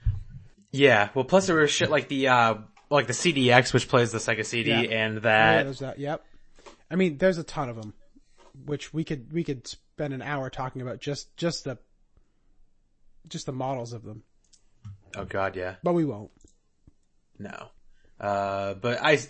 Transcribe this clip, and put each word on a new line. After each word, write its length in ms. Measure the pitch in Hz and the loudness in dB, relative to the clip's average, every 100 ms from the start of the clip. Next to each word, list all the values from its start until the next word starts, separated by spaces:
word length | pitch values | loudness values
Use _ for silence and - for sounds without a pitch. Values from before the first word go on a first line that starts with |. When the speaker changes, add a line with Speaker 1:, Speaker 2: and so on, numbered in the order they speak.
| - 98 - - - _ _ | -4 -4 -8 -18 -20 _ _
Speaker 1:
Yeah, 380 | 135 139 107 104 | 4 6 6 4
well, 100 | - | -2
plus 220 | 127 185 185 | 2 2 4
there 100 | 160 | 2
was 140 | 147 | 2
shit 180 | - 143 | 2 2
like 180 | 147 - | 0 0
the, 200 | 135 131 | -2 4
uh, 260 | 123 113 107 - _ _ | 4 4 2 -8 _ _
like 160 | 143 123 | 2 2
the 60 | |
C 160 | 113 175 | 0 0
D 180 | 139 123 | 4 6
X, 200 | 123 127 | 6 6
which 160 | 127 - | 2 4
plays 240 | 127 117 | 2 2
the 60 | 110 | -2
Sega 260 | - 110 | -2 -2
C 180 | 107 120 | -4 -2
D, 80 | 113 | 0
Speaker 2:
Yeah. 60 | 113 | 0
Speaker 1:
and 340 | 113 110 110 | 0 -2 -2
Speaker 2:
Yeah, 60 | 110 | 0
Speaker 1:
that. 420 | 110 110 110 110 | 4 6 6 4
Speaker 2:
there's 140 | 135 131 | 2 -6
that. 200 | 131 - | -10 -8
Yep. 260 | 143 160 - - - - - - _ | -8 -8 -12 -20 -20 -20 -20 -20 _
I 60 | 180 | 0
mean, 220 | 180 139 | 0 2
there's 200 | 185 165 | 2 2
a 60 | |
ton 240 | - 160 127 | -4 -6 -6
of 100 | 113 | -8
'em, 160 | 107 - - - _ _ - 135 | -14 -16 -20 -20 _ _ -20 -18
which 280 | 139 143 - | -10 -10 -6
we 120 | 156 | -8
could, 280 | 160 143 117 | -6 -8 -6
we 120 | 165 | -6
could 220 | 156 127 - | -4 -6 -10
spend 440 | - _ - 147 | -18 _ -8 -6
an 100 | 131 | -6
hour 280 | 135 147 131 | -6 -6 -6
talking 320 | - 127 131 | -8 -8 -8
about 180 | 123 110 | -10 -8
just, 360 | 143 143 - - | -8 -8 -10 -6
just 280 | 170 - | -4 -4
the, 140 | 139 113 _ _ _ _ _ _ _ _ - _ _ _ - - - | -8 -12 _ _ _ _ _ _ _ _ -20 _ _ _ -20 -20 -16
just 180 | 165 - | -12 -10
the 60 | |
models 400 | 131 131 131 117 | -6 -6 -6 -8
of 100 | 113 | -12
them. 180 | 110 107 - _ _ _ _ _ 101 - _ 101 | -14 -18 -20 _ _ _ _ _ -20 -20 _ -12
Speaker 1:
Oh 80 | |
God, 320 | 95 98 95 92 | -6 -2 -2 -4
yeah. 200 | 90 - | -8 -4
Speaker 2:
But 120 | 175 | -2
we 100 | 175 | 0
won't. 260 | 147 104 104 _ - _ _ _ _ _ _ _ _ - | 0 -4 -14 _ -20 _ _ _ _ _ _ _ _ -16
Speaker 1:
No. 300 | 101 - - _ - - - - | -14 -14 -18 _ -20 -20 -20 -10
Uh, 540 | 101 101 98 98 98 | -4 -2 -2 -4 -6
but 240 | 98 120 120 | -4 -4 0
I, 160 | 156 151 | 2 2